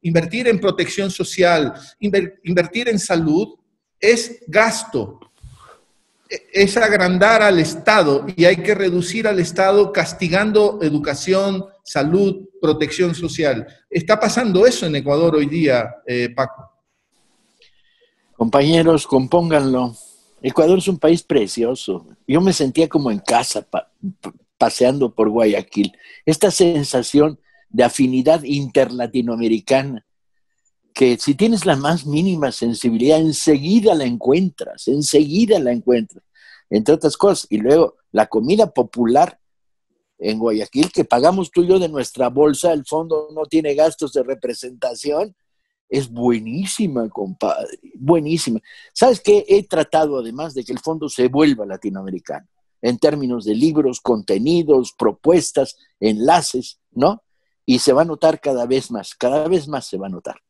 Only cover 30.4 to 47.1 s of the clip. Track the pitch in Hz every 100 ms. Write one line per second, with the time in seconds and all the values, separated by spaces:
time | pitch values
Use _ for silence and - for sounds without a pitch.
30.4 | _ _ _ _ _ - 131 117 - 139
31.4 | 220 226 185 143 143 170 143 147 190 175
32.4 | 139 - 117 113 123 113 127 156 160 147
33.4 | - 143 147 220 214 165 131 120 - 151
34.4 | 190 - - - - 139 147 147 151 165
35.4 | 226 208 131 120 113 123 110 - _ _
36.4 | _ - _ 107 107 156 156 - 202 175
37.4 | - 107 110 151 160 _ _ 110 107 113
38.4 | 117 208 214 - 117 120 117 131 175 -
39.4 | _ _ _ _ _ _ _ _ 98 110
40.4 | 113 110 101 131 170 - 151 120 147 190
41.4 | 175 - 175 190 175 147 123 - 123 127
42.4 | 151 139 175 156 131 156 165 156 151 156
43.4 | 151 160 156 143 156 - 147 143 123 131
44.4 | 123 120 127 127 127 120 147 147 208 _
45.4 | _ _ _ _ _ 139 131 117 123 117
46.4 | 110 131 190 - 202 131 110